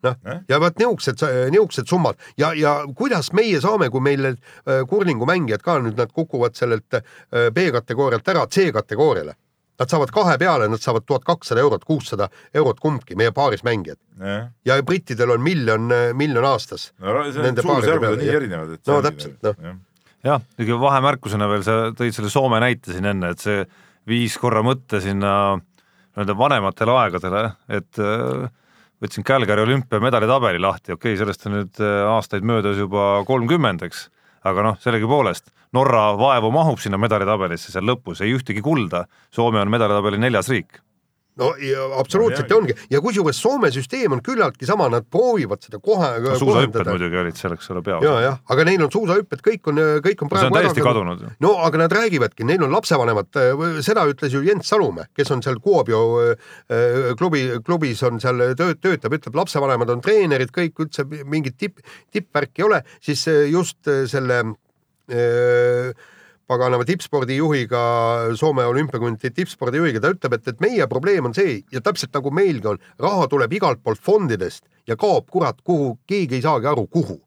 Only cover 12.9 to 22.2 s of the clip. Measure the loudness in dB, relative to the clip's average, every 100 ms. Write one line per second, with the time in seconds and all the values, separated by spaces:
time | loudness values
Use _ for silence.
12.9 | -4 -6 0 0 2 0 0 -2 -2 -4
13.9 | -14 _ -12 -8 -6 -8 -8 0 0 0
14.9 | -4 -4 -2 2 2 2 0 0 0 2
15.9 | 2 0 0 0 2 2 0 -4 -12 -14
16.9 | _ -4 -2 -2 -2 -2 0 0 2 2
17.9 | 0 0 -2 0 -2 -2 -8 -10 -8 0
18.9 | 2 2 -4 -16 -6 -4 -4 -10 -16 -20
19.9 | _ _ _ -2 -2 -2 -6 -2 2 2
20.9 | 2 2 -2 -4 -2 0 0 0 0 0
21.9 | -2 -4 -4